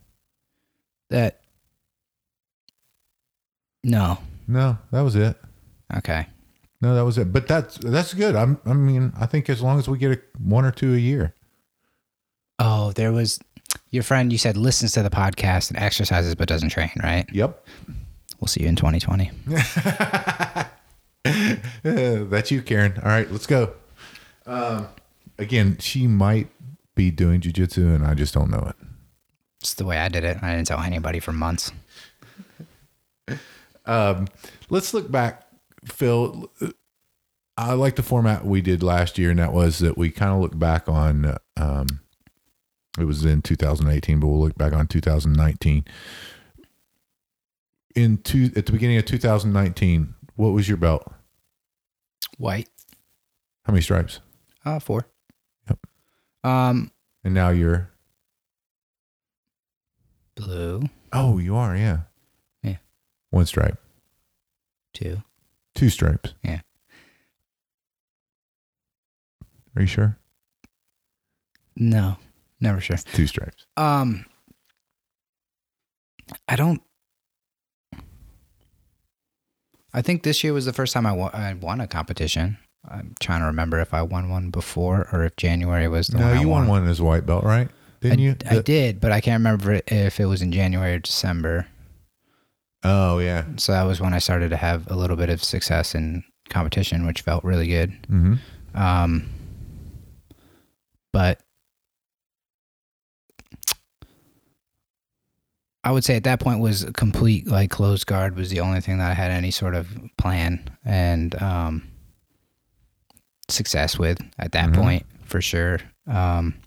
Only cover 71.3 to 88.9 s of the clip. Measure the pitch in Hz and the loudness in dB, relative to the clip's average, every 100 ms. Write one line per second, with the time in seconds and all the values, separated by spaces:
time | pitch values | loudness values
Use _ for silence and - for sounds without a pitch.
71.3 | _ _ _ _ - 117 110 95 92 _ | _ _ _ _ -2 2 2 2 -4 _
72.3 | _ _ _ 113 95 - 85 - - 76 | _ _ _ -2 -2 -2 -6 -2 0 0
73.3 | - - - _ - 151 143 127 95 - | -2 -8 -12 _ -2 0 2 0 -4 -10
74.3 | _ _ _ _ _ _ _ _ _ _ | _ _ _ _ _ _ _ _ _ _
75.3 | _ _ _ _ _ _ _ _ _ - | _ _ _ _ _ _ _ _ _ -20
76.3 | - - 123 156 160 - _ _ _ _ | -14 -4 0 2 0 -6 _ _ _ _
77.3 | _ _ _ _ _ _ - - - - | _ _ _ _ _ _ -20 -20 -20 -20
78.3 | _ _ _ _ _ _ _ _ _ _ | _ _ _ _ _ _ _ _ _ _
79.3 | _ _ _ _ _ _ 123 120 175 151 | _ _ _ _ _ _ -4 -2 0 0
80.3 | 147 156 143 127 123 131 131 110 92 92 | -2 -2 -2 -4 -4 -2 0 0 0 -4
81.3 | 107 101 92 85 117 110 82 78 - 80 | -6 -8 -6 -6 -6 -6 -6 -6 -4 -4
82.3 | 78 87 107 _ _ - - - - - | -2 -2 -4 _ _ -16 -16 -14 -8 -4
83.3 | 85 82 80 82 82 82 80 82 90 90 | -2 -2 -2 -2 -2 -2 -2 -2 -4 -4
84.3 | 92 90 - - - 90 95 90 90 82 | -4 -4 -6 -6 -4 0 0 0 -2 -2
85.3 | - 87 87 87 87 82 82 90 120 120 | -2 -2 0 0 0 0 0 0 2 2
86.3 | 123 151 151 120 101 87 82 82 82 - | 4 4 2 4 2 2 2 2 2 2
87.3 | 87 104 113 127 - _ _ 123 131 135 | 0 2 2 0 -8 _ _ 2 4 4
88.3 | 131 - 113 107 151 127 | 0 0 2 4 2 2